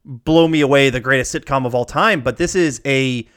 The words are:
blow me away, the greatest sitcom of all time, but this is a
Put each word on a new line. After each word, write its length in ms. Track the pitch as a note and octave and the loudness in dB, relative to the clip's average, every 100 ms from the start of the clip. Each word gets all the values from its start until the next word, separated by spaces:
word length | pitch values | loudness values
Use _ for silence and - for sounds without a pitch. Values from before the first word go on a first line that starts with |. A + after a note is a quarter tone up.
blow 440 | - B2 - D#3+ E3 | -20 -8 0 2 4
me 120 | D#3+ | 2
away, 300 | C#3 C#3 C#3 | 4 4 4
the 80 | B2 | 2
greatest 340 | C3 C3+ A#2+ | 0 0 0
sitcom 340 | D#3 - C3+ B2+ | -6 -4 -4 -2
of 100 | B2 | -4
all 80 | |
time, 380 | A#2+ D3 A3 F3+ | -4 -2 0 0
but 140 | B2 A#2 | -4 -4
this 200 | E3+ F#3+ | -2 0
is 240 | E3 A#2+ | -2 -2
a 440 | C#3 C3+ C3 B2 - | -2 -2 0 -4 -8